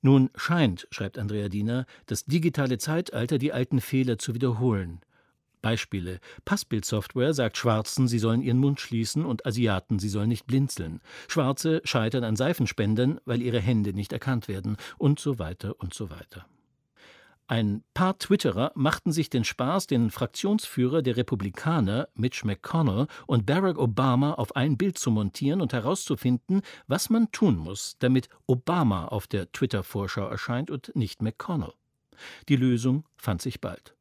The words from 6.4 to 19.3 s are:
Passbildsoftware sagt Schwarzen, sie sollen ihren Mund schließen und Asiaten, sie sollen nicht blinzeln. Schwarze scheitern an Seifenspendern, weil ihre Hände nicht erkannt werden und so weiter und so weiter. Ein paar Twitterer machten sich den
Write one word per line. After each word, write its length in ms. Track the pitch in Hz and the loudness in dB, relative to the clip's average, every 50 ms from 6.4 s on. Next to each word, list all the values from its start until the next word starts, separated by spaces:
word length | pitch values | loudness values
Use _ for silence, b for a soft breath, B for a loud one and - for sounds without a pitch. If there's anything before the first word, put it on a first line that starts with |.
| B | B
Passbildsoftware 880 | - 196 208 - _ - 110 95 - - 107 101 - - 127 123 147 160 | -2 -2 -2 0 _ -2 -2 -2 0 -2 -2 -2 -2 -2 0 2 2 2
sagt 240 | 139 123 110 - - | 2 0 0 -2 0
Schwarzen, 500 | - 120 110 107 107 - - - 131 123 | 2 2 2 2 0 -2 0 2 2 2
sie 120 | 117 117 | 4 2
sollen 240 | 107 113 113 117 139 | 2 4 2 2 2
ihren 160 | 131 120 123 | 2 4 4
Mund 200 | 135 139 143 - | 4 4 2 0
schließen 460 | - - 120 113 113 107 - 147 160 | -4 -4 -2 -2 -2 0 -2 -2 -2
und 220 | 170 123 107 - 135 | -2 -2 -2 -2 -4
Asiaten, 500 | 107 117 120 110 101 92 - _ 110 98 | 0 2 2 2 2 0 0 _ -2 -2
sie 120 | 95 107 | 0 -2
sollen 200 | 95 107 101 113 | -2 0 0 0
nicht 160 | 120 - - | 0 -2 -2
blinzeln. 560 | - 120 135 139 131 - - 90 80 80 - B B B B B B | 0 2 2 2 0 -2 -6 -8 -8 -8 -12 B B B B B B
Schwarze 540 | - 165 139 127 139 - - 160 160 160 - | -2 0 2 0 0 0 0 0 0 0 0
scheitern 380 | - - 127 110 113 113 131 120 | 0 0 2 2 2 0 -2 0
an 120 | 110 110 | 0 0
Seifenspendern, 840 | 107 127 151 180 - 139 104 - - 107 101 110 107 123 131 160 - _ | 0 0 0 2 0 0 -2 0 0 0 0 2 2 2 0 0 -2 _
weil 160 | - 120 120 | -4 -4 -2
ihre 180 | 120 123 117 120 | -2 0 0 0
Hände 340 | 95 107 127 110 104 101 95 | 2 2 2 2 0 0 -2
nicht 200 | 101 98 - - | -4 -4 -4 -6
erkannt 340 | - - 135 131 117 - - | -6 -2 -2 -2 -2 -2 -6
werden 300 | 101 95 92 104 107 B B B B B | -8 -6 -4 -6 -6 B B B B B
und 200 | 196 139 147 - | 2 2 2 2
so 200 | - 147 135 113 | 0 -6 -4 -4
weiter 340 | 92 78 90 - - 101 - _ | -6 -8 -8 -8 -8 -10 -8 _
und 160 | - 90 - | -10 -10 -8
so 160 | - 110 87 | -10 -10 -10
weiter. 340 | 78 - 85 _ - 92 - _ _ _ _ _ _ _ _ _ _ B B B B B B B B B _ _ | -10 -16 -18 _ -20 -20 -20 _ _ _ _ _ _ _ _ _ _ B B B B B B B B B _ _
Ein 360 | 127 117 113 104 101 110 - _ _ | 0 0 2 0 -2 -4 -6 _ _
paar 240 | - 185 185 190 _ | 0 0 0 0 _
Twitterer 540 | - - 190 202 - 147 95 95 123 - - | 0 0 0 2 2 0 0 0 -2 -2 -2
machten 380 | - 135 147 - - _ 175 | 0 0 0 0 0 _ -2
sich 180 | 151 165 151 | 0 0 -2
den 140 | - | 0